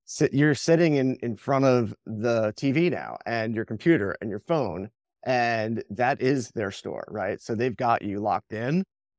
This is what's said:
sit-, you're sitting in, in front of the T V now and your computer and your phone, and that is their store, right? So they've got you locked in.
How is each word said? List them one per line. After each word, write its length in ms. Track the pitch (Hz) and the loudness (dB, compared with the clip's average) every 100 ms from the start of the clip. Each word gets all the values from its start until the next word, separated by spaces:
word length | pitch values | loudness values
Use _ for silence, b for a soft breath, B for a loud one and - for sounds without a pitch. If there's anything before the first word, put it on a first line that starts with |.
| - | -12
sit-, 280 | - 175 | 0 2
you're 220 | 135 151 135 | 4 4 4
sitting 400 | - 165 170 143 | 4 4 4 4
in, 200 | 131 127 | 0 -2
in 140 | 120 104 | -6 -6
front 280 | - 135 135 | 0 4 4
of 280 | 123 107 - - | 4 2 -4 -10
the 440 | 107 120 117 110 - | -4 0 0 0 -2
T 160 | 139 | 0
V 180 | 135 170 | 2 2
now 300 | 101 58 58 - | 0 -6 -10 -6
and 260 | 117 110 | -4 -2
your 100 | 113 | -4
computer 520 | 110 113 165 160 98 - | -4 -2 2 2 0 -4
and 80 | 110 | -6
your 80 | 101 | -8
phone, 500 | - 165 110 85 98 _ _ _ | -2 -2 0 -4 -10 _ _ _
and 600 | 120 127 120 117 110 113 - | -2 0 0 0 -2 -4 -6
that 280 | 101 123 143 | -2 0 2
is 300 | 143 143 110 - | 2 0 -2 -4
their 160 | 101 | -4
store, 340 | - 95 58 - | -4 -8 -10 -8
right? 300 | 104 95 95 | -6 -4 -4
So 140 | - | -4
they've 240 | 110 127 - | -2 -2 0
got 240 | 123 113 | 0 0
you 180 | 101 101 | 0 -4
locked 320 | 107 92 - | -2 -2 -4
in. 320 | 110 123 170 190 _ _ | -6 -2 -2 -2 _ _